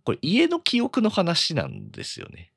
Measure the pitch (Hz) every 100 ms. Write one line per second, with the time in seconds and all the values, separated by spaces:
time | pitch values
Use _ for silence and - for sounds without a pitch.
0 | - - 160 226 339 339 - 240 233 -
1 | 214 - 170 165 - 160 69 50 - -
2 | - - - - 87